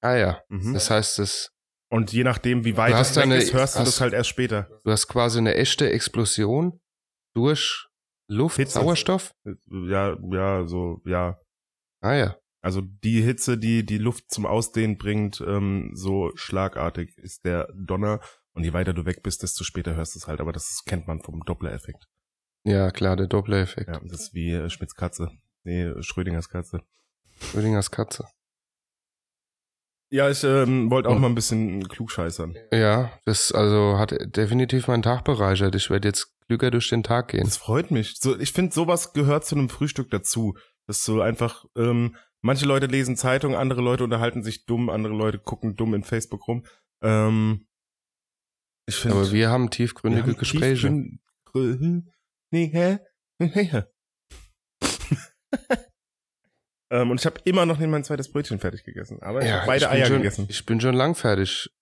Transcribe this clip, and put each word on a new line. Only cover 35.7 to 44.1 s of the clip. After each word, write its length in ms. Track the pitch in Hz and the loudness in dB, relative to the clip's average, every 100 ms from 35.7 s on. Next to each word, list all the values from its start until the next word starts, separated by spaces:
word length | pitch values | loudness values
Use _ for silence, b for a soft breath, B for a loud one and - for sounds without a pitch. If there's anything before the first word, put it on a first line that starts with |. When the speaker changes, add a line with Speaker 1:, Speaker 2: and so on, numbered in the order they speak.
| 95 | 0
Speaker 1:
Ich 140 | - | 0
werd 160 | 101 101 | 0 0
jetzt 300 | 101 - _ _ | -2 -6 _ _
klüger 240 | 117 127 | 0 2
durch 180 | 120 - | 2 0
den 120 | 117 | 0
Tag 260 | 110 120 123 | 2 0 0
gehen. 160 | - 104 | 0 0
Speaker 2:
Das 120 | - | -2
freut 320 | - 117 175 | 0 -2 0
mich. 280 | 131 107 - | -2 -2 -4
So, 180 | 135 110 | -2 0
ich 120 | 131 | -2
find, 200 | - 180 | 0 0
sowas 400 | 156 165 170 - | 0 2 0 0
gehört 320 | - 143 147 - | 0 2 2 0
zu 100 | 143 | 0
einem 140 | 131 | -2
Frühstück 420 | - 147 - 131 | 0 -4 -2 -4
dazu. 440 | 104 - - 110 101 B B _ | -2 -2 -2 -2 -4 B B _
Dass 180 | 104 | -4
so 180 | - 110 | 0 2
einfach, 440 | 98 117 117 - - - | 2 2 -2 -4 -16 -2
ähm, 400 | 117 120 120 B B _ | 2 2 0 B B _
manche 240 | 113 131 143 | 0 0 2
Leute 200 | 135 135 | 2 2
lesen 300 | 135 127 123 | 0 0 0
Zeitung, 400 | 127 131 143 110 | 0 0 0 0
andere 260 | 131 127 | 0 0
Leute 220 | 123 123 | 0 0
unterhalten 400 | 123 | 0